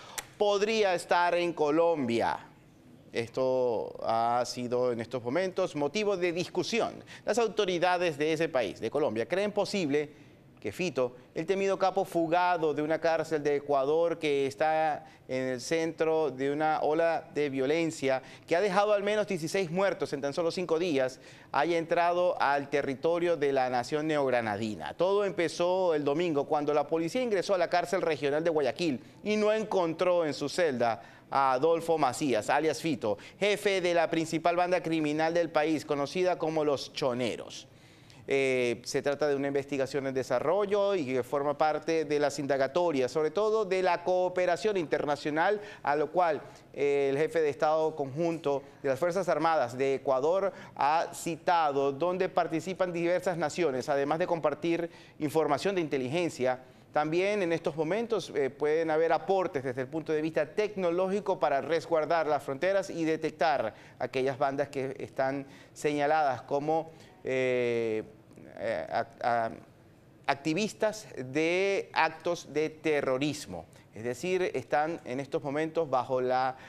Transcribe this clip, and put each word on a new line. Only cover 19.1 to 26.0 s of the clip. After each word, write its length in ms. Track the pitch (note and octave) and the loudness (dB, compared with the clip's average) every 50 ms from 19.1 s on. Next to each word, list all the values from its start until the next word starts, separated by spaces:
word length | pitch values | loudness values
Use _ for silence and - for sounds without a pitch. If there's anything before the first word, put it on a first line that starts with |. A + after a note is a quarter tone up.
| G#3+ G#3+ G3+ | 0 0 0
dieciséis 440 | - G3 D#3+ D#3+ D#3 - G3 F#3+ D3 | -2 -4 -4 -4 -2 -2 -2 -2 0
muertos 420 | E3 F#3 G3 F#3+ E3+ - C#3+ - | 0 2 2 2 0 -2 -4 -4
en 80 | D3+ C#3 | -4 -4
tan 140 | C3+ C#3+ C3+ | -4 -2 -2
solo 160 | - D#3+ E3 | 0 0 0
cinco 280 | - F#3+ F3+ D#3+ D#3+ D#3 | -2 -2 0 0 0 2
días, 400 | F#3 F3+ C#3+ C3 C3 B2+ - - - - - - - - | 2 2 2 2 2 0 -2 -8 -18 -20 -20 -20 -14 -2
haya 260 | - C3+ D3 E3+ E3+ E3 | 0 0 2 2 0 0
entrado 580 | D#3+ - F3 E3+ E3+ F3 F3 F3 F3+ F3+ - - | 0 0 2 2 2 2 2 2 2 2 2 2
al 260 | A#2 C3+ C#3+ D3 C3+ - | 2 2 2 0 0 0
territorio 680 | D3 C#3+ C3+ C3+ C3+ - - E3 E3+ F3 F3 F3 E3+ C#3+ | -2 0 0 -2 -4 0 0 0 2 2 2 0 2 2
de 140 | D3 C#3 | 2 2
la 180 | C3+ C3 B2+ B2+ | 2 2 2 2
nación 380 | B2+ B2 B2 - D3+ D3+ D3+ D#3 | 0 -2 -2 -2 -2 -2 0 0
neogranadina. 840 | D3+ D3 C#3 C3 B2 A#2+ A2+ A2 G#2 G2+ A2+ A2 G#2 D#2+ D#2 C#2+ | 0 2 2 2 2 2 2 0 -2 -2 -2 -4 -4 -6 -8 -10
Todo 320 | - - E3+ F#3+ G3 G3+ G#3 | -2 0 0 2 2 2 0
empezó 720 | G3 - F3+ E3+ D3+ - - F3 F3+ F3+ F#3+ F#3 F3 D#3 | 0 0 0 -2 0 0 0 0 2 2 2 2 2 2
el 100 | D3 | 2